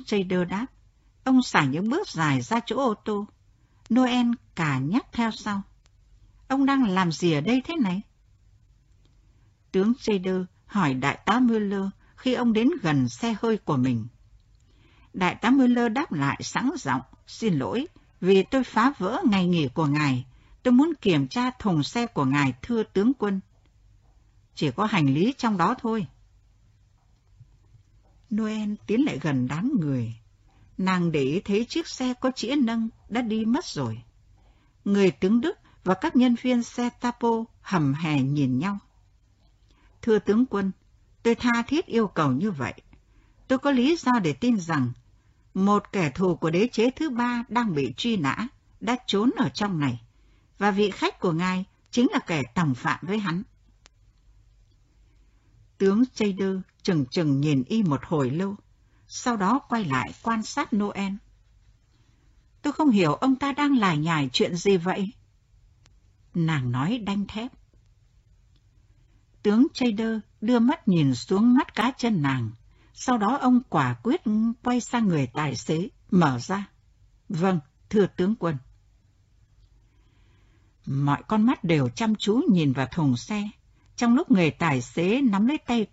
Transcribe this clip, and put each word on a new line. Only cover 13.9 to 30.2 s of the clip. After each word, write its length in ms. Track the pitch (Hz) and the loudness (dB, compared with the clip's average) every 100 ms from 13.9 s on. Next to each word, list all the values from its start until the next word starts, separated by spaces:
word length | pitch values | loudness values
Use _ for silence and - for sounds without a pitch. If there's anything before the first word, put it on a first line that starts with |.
| 120 113 - _ - _ _ _ _ _ _ _ | -2 -6 -16 _ -20 _ _ _ _ _ _ _
Đại 220 | - 180 - | -4 -2 0
tá 140 | 220 | 2
Miller 420 | 277 247 240 240 | 4 4 4 0
đáp 200 | 226 330 | -2 -4
lại 320 | 156 139 - | -2 -2 -4
sẵn 260 | - 165 240 330 | -6 -4 -4 -4
giọng, 240 | 143 123 - - - | -4 -4 -6 -18 -20
"Xin 260 | - 226 | -4 -2
lỗi, 340 | 151 110 139 302 - _ _ | 0 -2 -4 -6 -12 _ _
vì 220 | 175 196 | 2 4
tôi 200 | 180 269 | 4 0
phá 300 | 247 226 247 - | 0 2 0 0
vỡ 240 | 185 277 339 | -4 0 2
ngày 220 | 202 180 | 2 2
nghỉ 200 | 175 135 | 2 0
của 180 | 175 151 | 0 0
ngài. 400 | 147 143 127 - - _ - | 0 0 -2 -6 -16 _ -4
Tôi 80 | 254 | 2
muốn 220 | 247 320 311 | 4 4 2
kiểm 260 | 208 156 135 | 0 2 0
tra 240 | 247 254 - | -2 -4 -2
thùng 240 | 214 160 | 0 0
xe 240 | 139 - 240 | 0 -4 -4
của 180 | - 131 | -2 0
ngài, 280 | 143 135 123 | 2 0 -2
thưa 220 | - 233 | -4 -4
tướng 300 | 214 185 220 | -2 0 2
quân." 260 | 277 208 190 - _ _ _ _ _ _ _ _ _ _ - | 0 -2 -4 -8 _ _ _ _ _ _ _ _ _ _ -6
"Chỉ 160 | 151 | -4
có 140 | 123 208 | -2 -2
hành 280 | 202 139 | 0 2
lý 200 | 139 214 277 | 2 0 0
trong 200 | 233 196 | -2 0
đó 180 | 175 247 | 0 -2
thôi." 280 | 226 220 170 - _ _ _ _ _ _ _ _ _ _ _ - - _ _ - _ _ _ _ - 214 | -4 -4 -6 -12 _ _ _ _ _ _ _ _ _ _ _ -20 -20 _ _ -20 _ _ _ _ -6 -4
Noel 380 | 214 220 208 208 - | -2 -4 -6 -6 -2
tiến 180 | 220 285 | 0 0
lại 140 | 135 | -2
gần 260 | 156 135 127 | -2 -2 -2
đám 240 | 147 240 269 | -2 -2 0
người. 360 | 147 131 113 117 | 0 -2 -4 -10